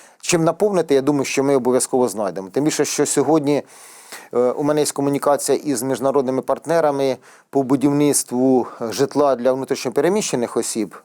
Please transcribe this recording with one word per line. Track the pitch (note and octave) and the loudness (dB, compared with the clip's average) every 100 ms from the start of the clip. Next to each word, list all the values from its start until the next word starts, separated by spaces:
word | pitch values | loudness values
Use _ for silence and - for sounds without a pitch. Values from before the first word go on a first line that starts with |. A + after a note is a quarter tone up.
| - _ | -20 _
Чим | - F3 | -2 0
наповнити, | D#3+ E3 G#3 F#3 D#3+ C#3 | 2 2 0 0 2 2
я | |
думаю, | C3+ D3 B2+ | 2 0 0
що | C3+ | 0
ми | C3+ C3+ | 2 2
обов'язково | B2 B2 - C3 B2 | 2 0 0 0 0
знайдемо. | G2+ G2 F2+ F#2+ | -2 -6 -6 -6
Тим | C3+ | -2
більше, | D3+ - C#3+ | -2 0 -2
що | - C#3+ | 0 0
сьогодні, | D3 C3+ D#3+ C#3+ C#3 - - - - - - - | 0 2 2 2 0 -2 -16 -20 -20 -20 -20 -6
е, | A#2+ | 0
у | B2 - | 0 0
мене | D3 D3+ | 0 0
є | C#3+ | 0
комунікація | - C#3+ C#3+ C#3+ C#3+ - C3 | -2 -2 0 0 0 0 -2
із | D3+ B2 | 0 -4
міжнародними | C3 A#2+ C3+ C#3 B2+ C3 | -4 -2 0 0 0 -2
партнерами | C3 C3+ C#3+ E3 D3+ C#3 C3+ B2 - - _ | -2 -4 -2 0 0 0 -2 -4 -10 -20 _
по | C#3 | -2
будівництву, | C3 C#3 C#3+ C#3+ D3 - - B2 C3 B2+ G#2+ - | 0 2 2 2 2 0 -2 0 4 2 0 -6
е, | A#2 | -8
житла | G#2+ C#3 D3 C#3+ A#2+ | -2 -2 2 2 2
для | B2+ | 0
внутрішньо | C3 C3 C3 B2+ | 0 -2 -4 -2
переміщених | B2+ D#3+ G#3 - C3 A2+ A#2+ | 0 0 0 -2 -4 -2 -4
осіб. | - A2+ F#2+ - | -4 -4 -6 -8